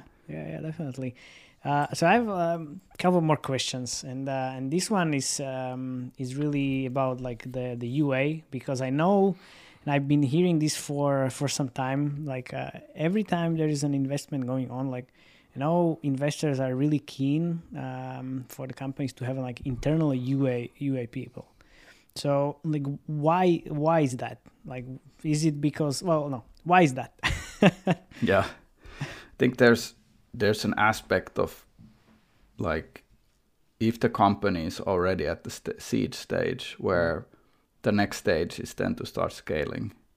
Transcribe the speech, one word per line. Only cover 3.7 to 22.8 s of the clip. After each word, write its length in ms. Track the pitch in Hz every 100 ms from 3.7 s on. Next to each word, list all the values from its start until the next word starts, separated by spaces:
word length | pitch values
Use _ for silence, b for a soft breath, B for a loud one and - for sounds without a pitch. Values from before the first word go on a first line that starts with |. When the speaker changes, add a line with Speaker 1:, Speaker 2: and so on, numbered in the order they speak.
| 127 123 - 139
Speaker 1:
and, 240 | 131 135
uh, 240 | 135 131 131
and 160 | 135
this 180 | 170 185
one 240 | 202 165
is, 280 | 143 - -
um, 720 | 135 131 127 127 131 127 123 -
is 180 | 123 135
really 500 | 147 143 139 135 131
about, 340 | 135 131 127
like, 320 | 127 117 131
the, 240 | 127 123 120
the 100 | 120 139
U 100 | 147
A, 300 | 131 143 160 -
because 320 | 127 147 127
I 100 | 131
know, 440 | 143 175 202 196 185 B B B B
and 100 | 147
I've 140 | 143 139
been 160 | 147
hearing 360 | 135 160 180 160
this 180 | 151 -
for, 520 | - 143 143 139 131
for 180 | - 143
some 180 | - 135
time, 540 | - 131 139 147 143 151
like, 280 | 131 -
uh, 160 | 135 131 - - 180
every 280 | 160 214
time 340 | 202 170 165 160
there 100 | 156
is 160 | 147
an 100 | 147
investment 540 | 139 135 143 - 143 123
going 240 | 131 123
on, 180 | 123 135
like, 180 | 123 127 b b b b
you 60 | 127
know, 400 | 147 175 170 156
investors 580 | 147 135 147 - 156 131
are 120 | 131 127
really 240 | 147 147
keen, 640 | - - 135 151 170 170 - 143
um, 680 | 131 127 131 131 131 131 123
for 200 | - 131
the 60 |
companies 380 | - 135 135 131
to 120 | - 123
have, 120 | 131
like, 220 | 127 120 139
internal 480 | 120 143 160 156
U 340 | 131 123 139 135
A, 240 | 123 117 -
U 200 | 143 131
A 100 | 117
people. 380 | 131 120 - - _ b b b b b -
So, 420 | 143 139 143 147
like, 220 | 165 151